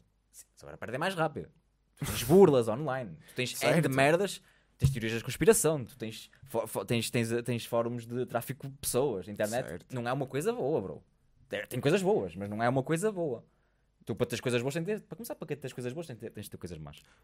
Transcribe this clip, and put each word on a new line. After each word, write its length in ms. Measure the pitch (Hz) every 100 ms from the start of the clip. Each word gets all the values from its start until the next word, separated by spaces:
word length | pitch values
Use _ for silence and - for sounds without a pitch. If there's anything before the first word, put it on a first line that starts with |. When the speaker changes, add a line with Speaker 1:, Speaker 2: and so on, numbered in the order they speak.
| _ _ _
Speaker 1:
Sim, 140 | - -
mas 100 | _
agora 140 | - -
perdem 220 | 101 127
mais 160 | 180 180
rápido. 340 | 156 123 80 _ _ _ _ -
Tu 60 | 131
tens 160 | 107
burlas 440 | 113 180 185 131 113
online, 480 | 113 156 131 110 78 -
tu 60 | -
tens 160 | 123 -
N 140 | 143 156
de 60 |
Speaker 2:
Certo. 60 | 147 131
Speaker 1:
merdas, 460 | 139 165 196 - _ _ _ -
tens 100 | 135
teorias 220 | 127 110
da 80 | 113
conspiração, 640 | 131 - 160 226 151 156 107
tu 100 | -
tens 340 | 110 110 - - -
fo-, 160 | 113 110
fo-, 160 | 117
tens, 260 | 98 120 113
tens, 180 | 123 113 120
tens 220 | 120 117 -
fóruns 400 | 117 117 120 113
de 180 | 123 123
tráfico 420 | 117 - 131 135
de 60 | 135
pessoas. 520 | - 123 143 98 101
A 20 |
internet 380 | 101 104 117 -
Speaker 2:
Certo. 240 | 87 - 127
Speaker 1:
não 120 | 117
é 40 |
uma 140 | 139 127
coisa 260 | 131 190
boa, 300 | 240 135 151
bro. 220 | 92 73 - _ _ _ -
Tem, 160 | 101 104
tem 120 | 123
coisas 220 | 139 196
boas, 340 | 185 208 92 85
mas 140 | 101
não 140 | 104
é 40 | 117
uma 140 | 135
coisa 300 | 135 165 220
boa. 340 | 190 160 113 - _ _ _ _ _ -
Tu, 100 | 101
para 100 | 123
teres 160 | 113
coisas 180 | 127 120
boas, 100 | 127
tens 100 | 165 165
de 100 | 214
ter, 60 |
para 140 | - 160
começar, 200 | 233 302
para 120 | 156
que 80 | 143
teres 160 | 131
coisas 220 | - 123
boas, 140 | 139 -
tens 80 | 110
de 60 |
ter, 100 | 113
tens 140 | - 101
de 40 |
ter 80 | 92
coisas 220 | 85 82
más. 200 | 73 69 - _